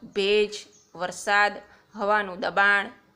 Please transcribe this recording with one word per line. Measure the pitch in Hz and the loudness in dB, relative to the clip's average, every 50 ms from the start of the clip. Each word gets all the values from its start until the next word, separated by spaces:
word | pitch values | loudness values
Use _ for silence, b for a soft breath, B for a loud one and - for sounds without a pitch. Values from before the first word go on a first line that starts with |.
| - - - | -18 -10 -4
ભેજ, | 202 196 196 208 214 214 202 208 - - - - _ _ _ - | -2 0 2 4 2 2 0 -2 -12 -16 -18 -20 _ _ _ -10
વરસાદ, | 165 175 180 180 - - 220 202 202 208 208 202 - - b b b b b - | -8 -8 -6 -6 -6 -2 0 2 4 4 2 0 -4 -16 b b b b b -10
હવાનું | 208 214 202 208 214 202 190 180 180 | -6 -2 0 0 0 0 -2 -6 -6
દબાણ, | 175 175 170 196 196 202 202 202 196 233 254 - _ _ _ | -6 -4 0 2 4 4 4 2 0 -4 -10 -18 _ _ _